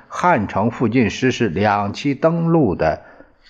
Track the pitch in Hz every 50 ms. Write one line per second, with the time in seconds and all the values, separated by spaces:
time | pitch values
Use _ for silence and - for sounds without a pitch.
0 | - - - - - 180 165 120 98 - - 98 107 120 - - 131 107 117 135
1 | 113 98 - - 127 127 120 - 117 101 76 92 104 107 101 104 101 101 - -
2 | - 143 135 - 160 160 170 170 165 165 165 165 139 95 78 78 78 76 76 -
3 | - - - - - _ _ _ _